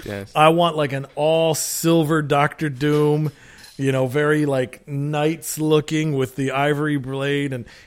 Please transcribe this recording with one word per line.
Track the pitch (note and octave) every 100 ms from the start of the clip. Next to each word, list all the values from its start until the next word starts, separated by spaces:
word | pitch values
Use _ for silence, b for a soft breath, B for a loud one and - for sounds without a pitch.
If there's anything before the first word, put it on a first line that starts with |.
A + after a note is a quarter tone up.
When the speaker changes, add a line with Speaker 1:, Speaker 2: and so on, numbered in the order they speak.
Speaker 1:
on | G2+
them. | G2+
Speaker 2:
yes. | G2 D#3
Speaker 1:
I | D#3
want, | E3 E3+ D#3
like, | C#3+
an | C3+ C3+ -
all | D#3 E3 E3
silver | D3 - - E3 E3 D3+ D#3+
Doctor | C#3+ C#3+ D3 - D#3
Doom, | B2+ D3 D3 D3 D3+ D3+ B B B B -
you | C3+
know, | C3 C3
very, | C#3+ D3 D3+ D3
like, | C3+ B2+ - -
knights | C#3+ C#3+ D3+ D3+ D#3+ - -
looking | D#3 D3+ - D#3 D#3 C#3
with | B2+ -
the | C3
ivory | C3 D3 D3 D3+ C#3+
blade, | B2+ C3+ C#3 C#3+ C#3+
and | B2+ A2+ B